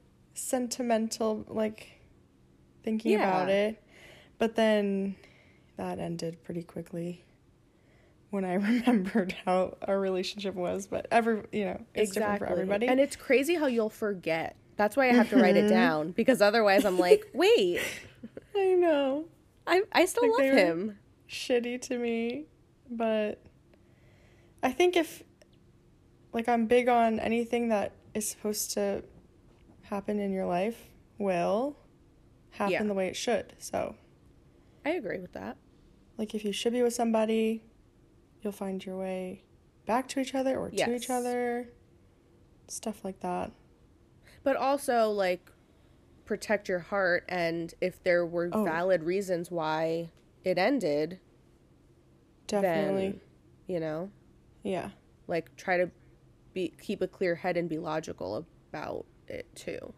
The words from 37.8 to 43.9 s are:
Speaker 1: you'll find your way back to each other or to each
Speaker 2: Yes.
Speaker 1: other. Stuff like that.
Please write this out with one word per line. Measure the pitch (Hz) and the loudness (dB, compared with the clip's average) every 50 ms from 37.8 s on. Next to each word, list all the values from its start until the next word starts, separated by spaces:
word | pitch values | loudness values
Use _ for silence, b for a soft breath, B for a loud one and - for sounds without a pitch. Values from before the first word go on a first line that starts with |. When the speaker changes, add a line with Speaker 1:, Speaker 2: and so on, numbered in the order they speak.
| _ _ _ _ _ _ _ _ _ _ _ _ | _ _ _ _ _ _ _ _ _ _ _ _
Speaker 1:
you'll | - 208 202 | -8 -8 -8
find | - 196 196 190 190 - | -6 -8 -6 -6 -8 -8
your | 196 185 190 | -10 -8 -8
way | 190 190 185 185 185 185 196 - - _ _ _ _ _ _ _ _ | -6 -6 -6 -6 -8 -10 -12 -14 -18 _ _ _ _ _ _ _ _
back | - 214 254 262 262 | -2 -2 -2 -2 -2
to | - 277 | -4 -4
each | 262 262 - | -4 -2 -2
other | 269 254 269 254 - | -2 -2 0 -2 -2
or | - - | -4 -4
to | - | -2
each | 190 160 - 240 247 240 - | -2 0 0 0 -4 -4 -4
Speaker 2:
Yes. | |
Speaker 1:
other. | 254 247 240 247 247 247 247 240 240 240 247 240 - - _ _ _ _ _ _ _ _ _ _ _ _ _ _ _ _ _ - | -4 -4 -2 -2 -4 -2 -2 -2 -4 -6 -8 -10 -16 -20 _ _ _ _ _ _ _ _ _ _ _ _ _ _ _ _ _ -16
Stuff | - - - 226 214 - - | -16 -10 -10 -10 -10 -8 -10
like | 190 190 - | -12 -10 -8
that. | - 180 180 180 190 220 - _ _ _ _ _ _ _ | -6 -6 -4 -4 -6 -8 -10 _ _ _ _ _ _ _